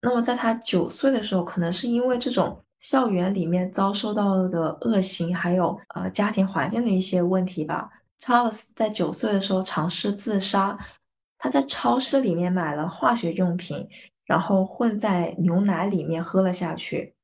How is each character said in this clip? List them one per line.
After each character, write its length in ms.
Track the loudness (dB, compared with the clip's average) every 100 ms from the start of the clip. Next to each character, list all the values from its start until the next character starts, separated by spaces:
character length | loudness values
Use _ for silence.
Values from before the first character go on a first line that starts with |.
那 120 | 2
么 80 | 2
在 140 | 0 0
他 180 | 0 -2
九 340 | 0 0 0
岁 220 | 0 0
的 120 | 2
时 100 | 0
候， 100 | -2
可 180 | -2 -2
能 100 | -2
是 160 | -2 0
因 180 | 0 2
为 120 | 0
这 120 | 0
种 340 | 0 -2 -4 _ _
校 300 | 0 2 2
园 240 | 2 0
里 120 | 0 0
面 260 | 0 0
遭 200 | 0 0
受 220 | 0 -2
到 340 | 0 2 4 2
的 300 | 0 -2 -2
恶 180 | 0 2
行， 360 | 2 0 -2 -2
还 180 | 0
有， 260 | 2 2 -2 -10 -8
呃， 140 | -6
家 200 | 0 0
庭 160 | 2 2
环 240 | 2 0
境 140 | 0
的 60 | 2
一 100 | 2
些 220 | 2 2
问 240 | 2 2 0
题 180 | -4
吧， 260 | -4 -4 -6 -14 _ _
Charles 440 | 2 4 4 -4 -16 -4
在 140 | -4
九 220 | 0 -2
岁 180 | -2 0
的 80 | 0
时 140 | 2
候 100 | -2
尝 260 | -2 -2 -2
试 220 | -2 -2
自 280 | -4 -2 0
杀。 380 | 2 0 0 -4 -12 -20 _ _ _ _
他 100 | 0
在 120 | 0
超 380 | 0 -2 2 2
市 200 | 2 0
里 140 | 2
面 180 | 0 0
买 220 | 0 0
了 160 | -2 -4
化 240 | 0 0
学 180 | 2 -2
用 220 | 0 0 0
品， 320 | -6 -10 -10 -16 -20 _ _
然 160 | -2
后 240 | 2 0 0
混 320 | -2 -2 0
在 380 | 0 0 -2 0
牛 240 | 0 2
奶 240 | 2 0 0
里 180 | -2
面 200 | -2 -4
喝 180 | -2 0
了 100 | 2
下 220 | 0 -4
去。 420 | -6 -6 -6 -6 _